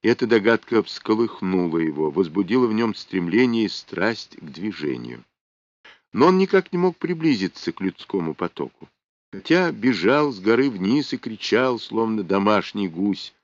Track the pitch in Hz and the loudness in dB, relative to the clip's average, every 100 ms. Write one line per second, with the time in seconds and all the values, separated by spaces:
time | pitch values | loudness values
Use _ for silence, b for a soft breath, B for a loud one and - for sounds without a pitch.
0 | 107 117 113 113 101 113 - 113 101 - | 2 2 4 4 4 0 2 0 0 -8
1 | - 110 113 - 92 92 87 80 80 73 | -2 0 0 -2 0 0 0 0 -2 -2
2 | 78 71 87 82 92 123 123 110 117 101 | -2 0 -2 0 0 2 2 0 -2 -4
3 | - 95 87 101 127 117 104 - - 92 | -6 -4 0 2 2 2 -2 -4 -12 -4
4 | 101 113 - - 80 82 104 82 73 64 | -2 -4 -12 -18 -18 -10 -10 -6 -6 -6
5 | 58 58 - _ _ _ _ _ B B | -10 -16 -20 _ _ _ _ _ B B
6 | _ - 156 185 190 190 185 175 180 170 | _ 4 4 6 4 2 0 -2 -2 -2
7 | 165 170 160 117 92 - - - 95 - | -6 -2 0 0 -2 -4 -10 -4 -6 -6
8 | - 98 82 76 87 - 65 _ - _ | -6 -4 -4 -4 -6 -6 -10 _ -20 _
9 | _ _ _ 98 - 170 175 123 120 104 | _ _ _ -16 2 2 2 0 0 2
10 | 90 147 151 101 98 117 139 104 95 139 | 2 2 2 0 2 4 2 0 0 0
11 | 135 123 - 110 - 110 131 117 - 110 | 0 -6 -8 -10 0 2 2 -2 -4 -2
12 | 113 110 90 98 101 104 85 104 98 82 | 0 -2 0 2 4 2 0 -4 -4 -2
13 | 101 90 - _ | -2 -2 -8 _